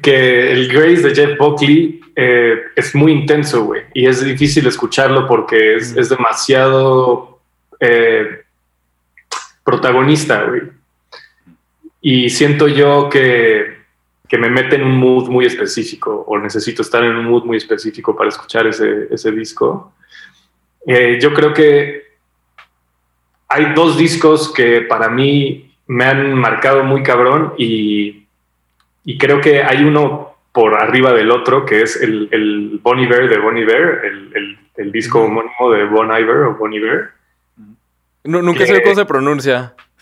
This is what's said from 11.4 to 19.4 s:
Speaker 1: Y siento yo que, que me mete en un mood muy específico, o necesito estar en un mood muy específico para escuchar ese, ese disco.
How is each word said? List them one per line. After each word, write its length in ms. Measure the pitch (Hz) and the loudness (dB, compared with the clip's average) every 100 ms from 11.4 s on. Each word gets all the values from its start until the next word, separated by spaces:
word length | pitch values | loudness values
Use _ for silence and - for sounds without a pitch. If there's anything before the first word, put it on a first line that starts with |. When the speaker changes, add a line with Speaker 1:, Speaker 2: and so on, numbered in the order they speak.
| _ _ _ _ - _ | _ _ _ _ -20 _
Speaker 1:
Y 280 | 151 127 123 | -2 0 0
siento 380 | - 147 147 147 | 0 0 2 2
yo 420 | 143 143 143 139 | 4 4 2 2
que, 680 | 139 131 120 113 107 104 - _ _ _ _ - | 2 2 2 2 0 -2 -12 _ _ _ _ -6
que 100 | 120 | -2
me 120 | 117 | 0
mete 260 | 127 127 139 | -2 0 0
en 80 | |
un 140 | 135 131 | 0 2
mood 320 | 127 127 123 | 2 2 0
muy 160 | 127 123 | 0 0
específico, 760 | 120 104 - 107 - 113 104 - | -2 -6 -6 -8 -8 -8 -8 -6
o 100 | 104 | -6
necesito 440 | 104 107 104 113 | -4 -8 -6 -6
estar 220 | 113 117 | -4 -2
en 120 | 117 117 | -2 -2
un 100 | 117 | 0
mood 200 | 120 117 | 0 0
muy 120 | 110 | -4
específico 580 | - 107 110 113 117 107 | -4 -6 -6 -8 -6 -2
para 140 | 104 | -4
escuchar 360 | - - 117 113 | -6 -6 -2 -2
ese, 400 | 107 107 104 107 | -2 -4 -4 -6
ese 200 | 113 113 | -6 -4
disco. 640 | 110 | -6